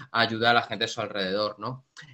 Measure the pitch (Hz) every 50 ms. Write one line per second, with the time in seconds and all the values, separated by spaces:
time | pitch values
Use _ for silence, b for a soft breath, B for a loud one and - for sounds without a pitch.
0 | B B - 117 117 110 113 110 113 117 120 120 113 - 110 98 113 110 - -
1 | 107 101 - 101 95 92 95 104 107 104 - - 104 120 131 135 - _ _ B
2 | B B